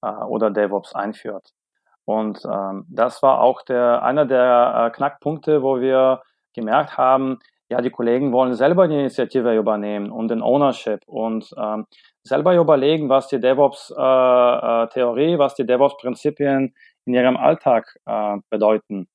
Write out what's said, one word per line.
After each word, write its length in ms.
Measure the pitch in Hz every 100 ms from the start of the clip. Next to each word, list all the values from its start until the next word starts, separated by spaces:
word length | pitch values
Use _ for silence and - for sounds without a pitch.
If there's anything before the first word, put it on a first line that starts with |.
äh, 80 | 110 107
oder 260 | 110 117 110
DevOps 440 | 104 104 101 98
einführt." 560 | - 101 107 113 101 _ _ _ _ _ _
Und, 380 | - 107 107 101 -
ähm, 360 | 104 98 98 -
das 340 | - 120 -
war 180 | 135 131
auch 220 | 120 131
der, 400 | - 123 123 120
einer 220 | 120 139
der, 640 | 139 131 123 123 123 120 117
äh, 40 | -
Knackpunkte, 640 | 139 - 147 156 151 151
wo 180 | 135 131
wir 420 | 131 131 131 127 _ _ _
gemerkt 420 | - 110 123 143 -
haben, 420 | 127 131 131 127 _ _ _
ja, 120 | 123
die 80 | 123
Kollegen 420 | - 117 120 139
wollen 220 | 123 131
selber 340 | 117 135 175 180
die 60 |
Initiative 600 | 151 135 - 120 131 120
übernehmen 560 | 110 107 107 104 104 104
und 180 | 117 110
den 120 | 113
Ownership 600 | 117 131 143 123 - 104 _
und, 480 | - 110 110 107 -
ähm, 280 | 107 110 110 _ _ _
selber 340 | - 135 156 175
überlegen, 540 | 160 147 135 160 147
was 180 | 135 135
die 120 | 135
DevOps, 520 | 123 131 143 - -
äh, 80 | -
äh, 840 | 135 131 127 123 123 123 117 117 117
Theorie, 500 | - 123 117 151 170
was 160 | 139
die 120 | - -
DevOps 320 | 127 139 -
Prinzipien 760 | 127 123 151 147 143 135 135 _ _ _
in 100 | -
ihrem 220 | 123 127 131
Alltag, 640 | 131 165 - 117 - - -
äh, 320 | 110 107 104 -
bedeuten. 600 | 107 107 107 _ 101 90